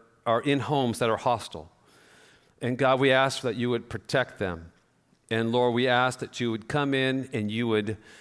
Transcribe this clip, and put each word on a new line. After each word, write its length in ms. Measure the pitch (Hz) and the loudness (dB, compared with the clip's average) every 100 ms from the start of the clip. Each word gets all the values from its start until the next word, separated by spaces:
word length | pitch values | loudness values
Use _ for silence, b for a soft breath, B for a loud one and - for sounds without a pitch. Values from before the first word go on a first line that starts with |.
| _ _ - | _ _ -2
are 160 | 117 | 0
in 180 | 143 143 | 2 0
homes 360 | 113 143 123 110 | 0 0 0 0
that 120 | 120 | 0
are 60 | 107 | 0
hostile. 540 | 135 117 - - 78 _ b b b b b b b _ | 0 -2 -4 -14 -16 _ b b b b b b b _
And 160 | 123 123 | -6 0
God, 200 | 135 131 | 2 4
we 120 | 139 | 4
ask 320 | 131 135 - | 4 2 0
that 120 | 127 110 | -4 -2
you 140 | 120 | -2
would 200 | 120 - | -2 -4
protect 500 | 110 - 139 123 - | -12 -2 -2 -2 -4
them. 320 | 98 85 85 - _ _ _ _ - | -6 -6 -12 -20 _ _ _ _ -4
And 220 | 113 113 | -2 0
Lord, 240 | 120 123 120 | 2 2 2
we 120 | 127 | 2
ask 300 | 123 127 120 | 2 2 -2
that 220 | 104 - | -8 -6
you 100 | 120 | -4
would 180 | 113 - | -4 -4
come 280 | 147 143 135 | -2 0 0
in 340 | 131 131 127 | 0 -2 -4
and 200 | 117 107 | -4 -4
you 160 | 110 120 | -2 0
would 300 | 107 107 107 B B | 0 0 -6 B B